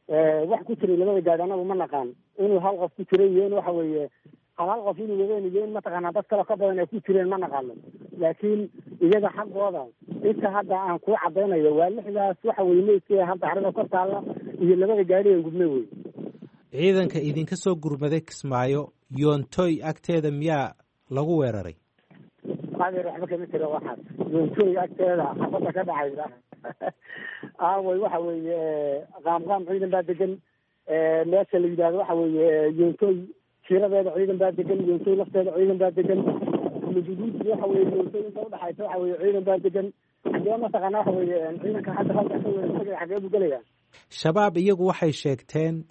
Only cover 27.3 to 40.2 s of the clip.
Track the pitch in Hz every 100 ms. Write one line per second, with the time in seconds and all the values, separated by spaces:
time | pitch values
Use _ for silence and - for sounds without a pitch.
27.3 | - - - 170 196 190 185 208 170 170
28.3 | 165 160 170 160 151 147 139 - - 151
29.3 | 170 175 202 175 190 190 185 170 175 190
30.3 | 190 _ _ _ _ - 160 160 160 165
31.3 | 185 190 185 175 170 170 180 185 170 165
32.3 | 156 165 156 156 160 170 - 202 185 185
33.3 | - _ _ - 185 202 196 185 160 190
34.3 | 185 190 180 180 196 175 175 202 190 190
35.3 | 190 185 170 190 185 185 175 180 190 -
36.3 | - - - - - 165 185 175 185 226
37.3 | - 202 208 196 196 185 185 185 214 214
38.3 | 202 226 190 175 165 208 180 180 170 190
39.3 | 202 185 190 190 190 196 - _ _